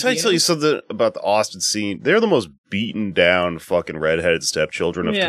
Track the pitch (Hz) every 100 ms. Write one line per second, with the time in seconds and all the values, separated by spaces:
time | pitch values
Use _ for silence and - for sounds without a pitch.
0 | 254 208 202 175 - 160 151 135 - 110
1 | 113 - 92 107 107 95 - 104 104 95
2 | 143 208 220 151 85 - - 98 113 101
3 | 104 90 87 90 87 82 - 87 - 78
4 | 78 82 85 82 - 80 76 - 85 85
5 | - 202